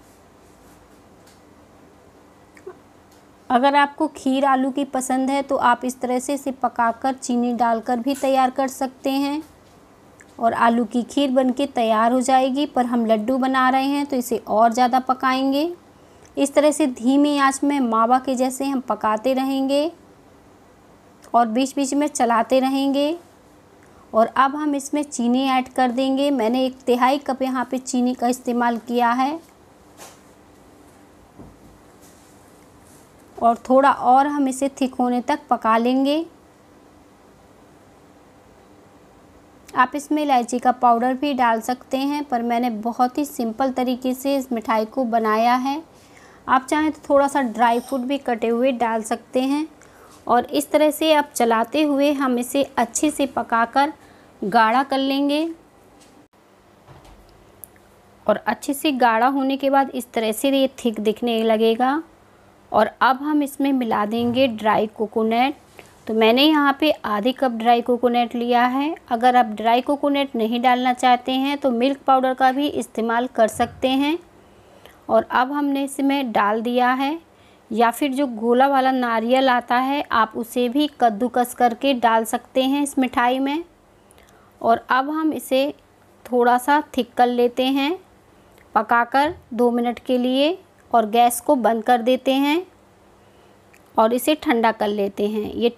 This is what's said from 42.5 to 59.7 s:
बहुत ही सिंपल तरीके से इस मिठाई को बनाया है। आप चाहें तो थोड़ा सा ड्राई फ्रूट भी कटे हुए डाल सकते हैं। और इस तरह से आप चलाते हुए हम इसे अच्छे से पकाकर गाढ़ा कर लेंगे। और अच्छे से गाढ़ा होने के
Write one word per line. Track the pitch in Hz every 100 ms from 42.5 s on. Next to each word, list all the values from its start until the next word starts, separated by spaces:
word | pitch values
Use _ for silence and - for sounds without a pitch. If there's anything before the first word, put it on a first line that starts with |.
| 233 247
बहुत | 214 226 226 254 277
ही |
सिंपल | 285 - 226 220 262
तरीके | 262 254 247 254
से | 254 277 277
इस | 262
मिठाई | 226 220 220 220
को | 262 247
बनाया | 226 220 330 240 254
है। | 262 285 - - - - - - -
आप | 254 262
चाहें | 302 311
तो | 302 -
थोड़ा | 277 277
सा | 277
ड्राई | 247 214 240 240
फ्रूट | 240 269
भी | 247 277
कटे | 277 226 226
हुए | 233 262
डाल | 240 233 226
सकते | 214 226 - 254
हैं। | 269 294 311 - - - - - -
और | 240 247
इस | 254 294
तरह | 302 302
से | 294 320
आप | 302 294
चलाते | - 233 226 226 294
हुए | 302 277 285
हम | 277 269 240
इसे | 247 277 269 -
अच्छे | 226 - 302
से | 294 269
पकाकर | - 233 233 233 269 285 - - - - -
गाढ़ा | 208 233 220 247
कर | 269 269
लेंगे। | 269 277 285 294 330 330 _ _ - - - - _ _ _ _ _ _ - - - - - - - - - _ _ _ _ _ -
और | -
अच्छे | - 233 -
से | 277 311
गाढ़ा | 254 240 220 247
होने | 277 269 269
के | 277